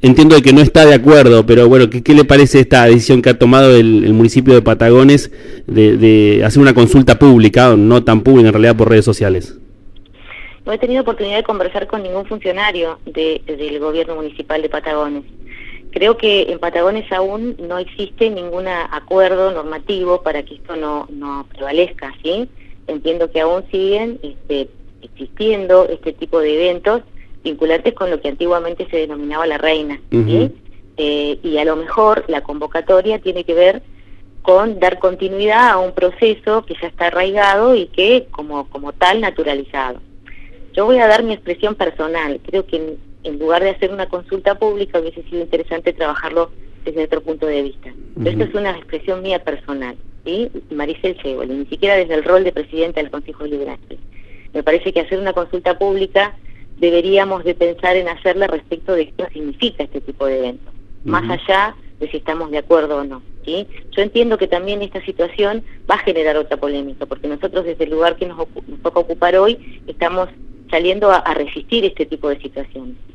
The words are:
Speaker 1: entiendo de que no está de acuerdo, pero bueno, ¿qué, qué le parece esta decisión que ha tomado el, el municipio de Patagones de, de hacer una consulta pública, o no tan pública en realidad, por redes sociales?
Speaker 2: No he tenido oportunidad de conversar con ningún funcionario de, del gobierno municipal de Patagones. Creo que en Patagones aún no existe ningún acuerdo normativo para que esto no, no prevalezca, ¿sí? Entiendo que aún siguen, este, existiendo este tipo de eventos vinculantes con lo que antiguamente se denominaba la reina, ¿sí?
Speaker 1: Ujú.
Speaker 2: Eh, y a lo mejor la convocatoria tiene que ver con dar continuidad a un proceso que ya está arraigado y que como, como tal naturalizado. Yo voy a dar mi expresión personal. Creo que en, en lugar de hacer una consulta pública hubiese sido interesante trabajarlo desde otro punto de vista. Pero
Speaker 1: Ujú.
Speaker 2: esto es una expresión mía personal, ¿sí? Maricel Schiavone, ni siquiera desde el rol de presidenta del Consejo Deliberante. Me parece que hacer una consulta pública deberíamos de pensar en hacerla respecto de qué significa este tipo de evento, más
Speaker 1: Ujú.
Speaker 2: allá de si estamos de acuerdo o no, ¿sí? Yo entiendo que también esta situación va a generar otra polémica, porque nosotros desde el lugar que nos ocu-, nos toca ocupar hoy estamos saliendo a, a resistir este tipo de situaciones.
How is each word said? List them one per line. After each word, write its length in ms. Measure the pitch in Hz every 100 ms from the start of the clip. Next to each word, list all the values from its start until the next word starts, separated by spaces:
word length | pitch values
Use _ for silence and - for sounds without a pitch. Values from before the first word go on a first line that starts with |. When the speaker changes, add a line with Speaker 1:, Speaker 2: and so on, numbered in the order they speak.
Speaker 1:
entiendo 320 | 131 127 156
de 80 | 156
que 100 | 131
no 80 | 135
está 240 | 147 170
de 100 | 156
acuerdo, 520 | 139 127 151 139 117 110
pero 220 | 117 120
bueno, 200 | 131 120
¿qué, 140 | 120
qué 120 | 117
le 100 | 147
parece 340 | 143 139 135 139
esta 260 | 127 131 117
decisión 360 | 120 113 131
que 80 | 127
ha 80 | 123
tomado 380 | 120 131 135 123
el, 260 | 113 110
el 80 | 104
municipio 420 | 110 113 131 127
de 80 | 127
Patagones 680 | 110 110 117 123 135 143 - - - - -
de, 280 | 110 107 107
de 480 | 110 110 104 104
hacer 160 | 104 120
una 140 | 139
consulta 460 | 123 113 143 127 117
pública, 500 | 143 123 110 123 127
o 60 | 110
no 260 | 104 120
tan 200 | 120 110
pública 260 | 107 135 113
en 60 |
realidad, 220 | 104 117 113
por 120 | 113
redes 160 | 110
sociales? 520 | 104 104 104 92 - - - - - - - - - - - - -
Speaker 2:
No 60 |
he 60 | 214
tenido 240 | 247 254
oportunidad 340 | 247 226 202 208
de 80 |
conversar 420 | 214 202 180 202 202
con 160 | 226
ningún 240 | 185 185 196
funcionario 720 | 214 185 180 208 185 165 160 -
de, 340 | 156 160 156 -
del 320 | 151 151 147
gobierno 380 | 151 156 165 160
municipal 460 | 151 - 147 156
de 60 | 156
Patagones. 540 | 147 151 151 147 143 139 - - - - - -
Creo 260 | - 196 226
que 340 | 220 202 -
en 80 | 170
Patagones 460 | 170 170 175 214 208
aún 420 | 185 190 208 233 233 170
no 100 | 180
existe 500 | 180 - 196 - 226
ningún 380 | 202 175 175 185
acuerdo 840 | 180 156 151 - 185 190 180 190
normativo 680 | 175 151 156 - 202 180 180
para 200 | 175 147
que 140 | - -
esto 180 | -
no, 320 | 165 151 147 147
no 380 | 147 143 143 135
prevalezca, 580 | - 139 151 175 - 139 135
¿sí? 280 | 156 190 254 - - - -
Entiendo 420 | 156 160 170 165
que 100 | 160
aún 220 | 160 175 190
siguen, 480 | 196 190 208 226 240
este, 420 | 147 139 - 143 135 _ - _
existiendo 840 | - - 135 - 214 208 190 185 180
este 240 | 165 165
tipo 280 | 156 160 165
de 140 | 151
eventos 480 | 151 175 175 180 233 226 - - -
vinculantes 500 | 165 147 160 165 170
con 160 | - 185
lo 100 | 156
que 80 | 147
antiguamente 600 | 139 175 175 170 170 185
se 60 | 165
denominaba 500 | 156 147 147 151 165
la 120 | 147
reina, 420 | 156 156 151 143 -
¿sí? 60 | 120
Speaker 1:
Ujú. 340 | 110 113 120 - - - - -
Speaker 2:
Eh, 420 | 151 147 147 147
y 140 | 175 151
a 60 |
lo 120 | 151 156
mejor 480 | 165 - 214 220 -
la 140 | 151
convocatoria 800 | - 147 151 165 160 185 190 214
tiene 240 | 185 180
que 100 | 170
ver 280 | 170 180 214 - - - - - -
con 380 | - 185 220 202
dar 180 | 180 185
continuidad 680 | 190 180 190 190 208 220 247
a 80 | 196
un 140 | 185
proceso 720 | 180 180 180 226 214 - 214
que 100 | 220 165
ya 80 | 170
está 180 | - 175
arraigado 680 | 170 185 202 202 196 233 247
y 100 | 175
que 400 | - 190 247 247
como, 380 | - 151 147 139
como 240 | 143 143
tal 280 | - 180 208
naturalizado. 800 | 208 - 156 139 139 143 131 123 - - - - - - -
Yo 120 | - 214
voy 120 | 254
a 80 | 226
dar 160 | 214
mi 120 | 226
expresión 400 | 208 - 175 208
personal. 640 | 214 180 - 156 165 156 139
Creo 220 | - 190 185
que 100 | 165
en, 200 | 160 151 - -
en 140 | - 147
lugar 240 | 160 170
de 80 | 190
hacer 200 | 180 190
una 160 | 196 185
consulta 460 | 180 175 196 196 202
pública 440 | 214 202 196 175
hubiese 220 | 160 165
sido 160 | 165 175
interesante 520 | 165 165 160 165 170
trabajarlo 580 | 165 160 147 160 160 165 - - -
desde 200 | - 156
otro 160 | 156 156
punto 240 | 151 156 156
de 160 | 143
vista. 280 | 139 - - 127 - -
Pero 140 | 110 107
Speaker 1:
Ujú. 60 |
Speaker 2:
esto 0 |
es 100 | 107 208
una 140 | 202 165
expresión 460 | - 160 170 185
mía 160 | 185 180
personal, 540 | 175 139 - 139 127 - - -
¿sí? 260 | - 185 240 - -
Maricel 460 | 151 147 160 190 180
Schiavone, 360 | 143 131 123
ni 120 | 135 139
siquiera 300 | 156 196 196
desde 180 | 175
el 100 | 156
rol 200 | 151 185
de 80 | 185
presidenta 480 | 170 147 160 165 170
del 100 | 147
Consejo 340 | 151 143 151
Deliberante. 540 | 151 147 139 131 - - - - - - -
Me 100 | 151
parece 300 | 147 170 190
que 80 | 175
hacer 180 | 156 190
una 140 | 196
consulta 460 | 180 170 185 180 175
pública 580 | 196 196 196 196 208 - - - - -
deberíamos 680 | 170 170 185 196 196 190
de 100 | 170
pensar 420 | 170 170 170 180 185
en 120 | 175
hacerla 400 | 170 190 180 196
respecto 440 | 160 - 170 -
de 120 | 180 151 -
qué 100 | 180
significa 520 | - 151 143 240 -
este 160 | 143 143
tipo 260 | - 131 139
de 120 | 131
evento, 340 | 127 123 - - - -
más 180 | 151 175
Speaker 1:
Ujú. 100 | 170
Speaker 2:
allá 420 | 175 - 196 208 - - -
de 100 | 151
si 60 | 156
estamos 340 | - 160 160
de 80 | 151
acuerdo 380 | 147 165 151 147
o 80 |
no, 180 | 143 131 120 -
¿sí? 240 | - 170 202 - - -
Yo 60 |
entiendo 340 | 208 226 233 214
que 100 | 190
también 340 | 175 185 202
esta 180 | 202 196
situación 580 | 185 190 170 - 202 220 - - -
va 60 |
a 40 | 190
generar 380 | - 165 156 151
otra 200 | 147 143
polémica, 500 | 147 143 139 135 143
porque 220 | - 147
nosotros 360 | 143 190 185
desde 200 | 170 156
el 60 | 156
lugar 260 | 156 170 170
que 100 | 180
nos 120 | 165
ocu-, 260 | 160 - -
nos 160 | -
toca 160 | 170 175
ocupar 380 | 170 165 175 180
hoy 440 | 202 240 - - -
estamos 420 | 156 170 180 185 - - - -
saliendo 440 | 165 170 196 202
a, 40 | 185
a 160 | 170
resistir 500 | 151 143 - - 233
este 220 | 196 - 156
tipo 220 | 156 151
de 120 | 139
situaciones. 560 | 135 135 135 135 180 - -